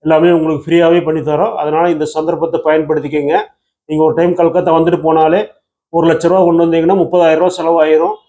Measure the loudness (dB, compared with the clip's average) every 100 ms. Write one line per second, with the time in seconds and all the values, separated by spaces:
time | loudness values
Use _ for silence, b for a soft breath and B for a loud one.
0 | 2 2 4 2 0 -4 0 2 4 2
1 | 0 -4 -2 -2 -2 -4 -4 0 0 -2
2 | -4 -4 -4 -4 -2 -2 0 0 0 -4
3 | -4 -4 -2 -2 -4 _ _ _ _ -2
4 | 0 2 -2 0 0 0 0 0 0 0
5 | 0 2 2 0 -2 _ _ _ _ -2
6 | 0 0 0 2 2 2 2 0 0 0
7 | 0 2 2 2 0 -2 -2 0 2 2
8 | 0 -4